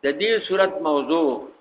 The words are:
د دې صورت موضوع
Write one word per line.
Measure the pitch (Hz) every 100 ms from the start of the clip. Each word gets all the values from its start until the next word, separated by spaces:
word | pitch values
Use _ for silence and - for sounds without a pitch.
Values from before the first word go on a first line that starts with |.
د | 139 147
دې | 208 226 -
صورت | 190 190 190
موضوع | 160 147 135 165 151 117 - -